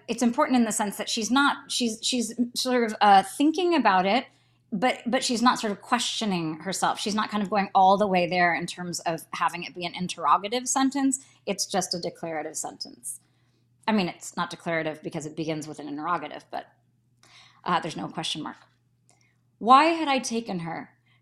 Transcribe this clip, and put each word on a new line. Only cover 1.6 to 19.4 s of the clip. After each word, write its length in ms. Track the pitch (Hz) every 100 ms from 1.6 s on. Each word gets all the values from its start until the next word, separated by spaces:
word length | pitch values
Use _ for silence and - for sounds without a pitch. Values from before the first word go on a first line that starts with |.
| -
she's, 300 | - 240 214
she's 320 | - 254 214 233 240 -
sort 260 | 254 247
of, 140 | 226 220
uh, 220 | 208 196
thinking 540 | 190 - 294 311 349 330
about 300 | 220 190 190
it, 200 | 226 254 _ _ _ _
but, 300 | 196 254 - 247
but 160 | 254
she's 180 | 254 233
not 200 | 240 -
sort 100 | 226
of 100 | 196
questioning 720 | - 240 - - 214 180 160
herself. 440 | 151 190 175 175 -
She's 160 | 220
not 160 | 208 214
kind 140 | 208
of 40 | 196
going 200 | 208 196 196
all 200 | 190 196
the 120 | 208
way 180 | 185 175
there 300 | 180 175 165
in 100 | 175
terms 320 | - 180 165
of 220 | - 165 -
having 280 | - 165 170
it 100 | 156
be 120 | 185
an 100 | 170
interrogative 720 | 170 180 - 151 175 202 247 254
sentence. 540 | 269 269 277 269 262 - _ -
It's 180 | 196
just 300 | - 196 180
a 60 | 175
declarative 560 | 170 165 165 160 156 156
sentence. 640 | 147 - - - - - _ _ _ _ _ _ -
I 60 |
mean, 160 | 214 180
it's 280 | - - -
not 140 | 175
declarative 500 | 165 - 165 156 151
because 260 | 165 160 151
it 100 | 156
begins 320 | 160 156 151
with 100 | 147
an 80 | 147
interrogative, 580 | 147 156 170 147 - -
but, 160 | 131 - _ _ _ _ _ _ - - _
uh, 140 | - 175
there's 180 | 170 165
no 120 | 156
question 340 | - 156 156
mark. 140 | 135 120 _ _ _ _ _ _ _ _